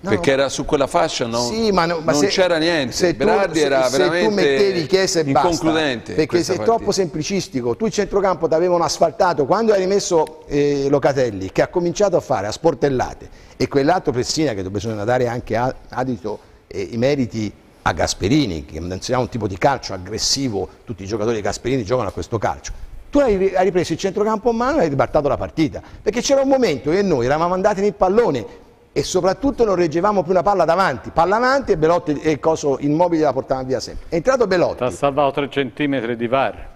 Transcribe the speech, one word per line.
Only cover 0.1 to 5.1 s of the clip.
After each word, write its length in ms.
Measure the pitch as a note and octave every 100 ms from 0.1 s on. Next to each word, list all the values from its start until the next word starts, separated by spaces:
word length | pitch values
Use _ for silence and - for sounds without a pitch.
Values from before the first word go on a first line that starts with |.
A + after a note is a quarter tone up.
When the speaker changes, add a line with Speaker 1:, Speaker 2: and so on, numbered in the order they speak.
Speaker 2:
Perché 180 | G3+ D#3
Speaker 1:
no. 40 | C3+
Speaker 2:
era 80 | C#3
su 140 | -
quella 240 | C3+ D3 C3
fascia, 380 | E3+ E3+ - A#2+
non, 160 | E3 A#3+
Speaker 1:
Sì, 200 | A3 A3+
ma 120 | F#3 E3
no, 140 | E3+
ma 120 | D#3+
Speaker 2:
non 80 | D3
Speaker 1:
se, 60 | E3+
Speaker 2:
c'era 280 | - F3+ E3
niente. 360 | E3 E3 B2+
Speaker 1:
se 180 | - F3+ D3
tu, 80 | C3+
Speaker 2:
Berardi 340 | G3+ F#3+ D#3
Speaker 1:
se, 60 | C#3+
Speaker 2:
era 180 | C3+
Speaker 1:
se 80 | B2+
tu 60 | C3
Speaker 2:
veramente 440 | B2+ F3 A3 G3+
Speaker 1:
mettevi 440 | D3 C3+ G3+ F#3 D3
Chiesa 340 | F#3+ F#3